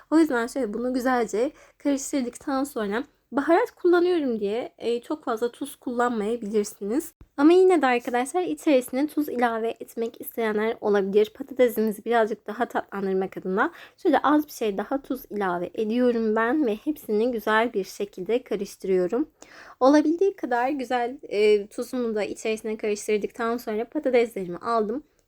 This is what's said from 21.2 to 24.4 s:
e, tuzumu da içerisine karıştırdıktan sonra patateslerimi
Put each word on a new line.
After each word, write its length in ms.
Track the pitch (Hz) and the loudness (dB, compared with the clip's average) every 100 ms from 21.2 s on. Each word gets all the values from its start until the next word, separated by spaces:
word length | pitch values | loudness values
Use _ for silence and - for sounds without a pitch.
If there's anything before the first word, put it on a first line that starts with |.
e, 440 | - 196 214 208 202 | -6 2 4 4 2
tuzumu 480 | - 240 254 233 | -8 -6 -4 -2
da 80 | 214 | -2
içerisine 540 | 196 - 226 220 226 220 | -4 -4 -4 -4 -6 -6
karıştırdıktan 800 | 220 208 - 214 196 - 226 240 | -4 -4 -2 -2 -2 -4 -4 -4
sonra 280 | 240 214 | -4 -6
patateslerimi 720 | 240 311 285 240 233 196 | -4 -4 2 2 2 -2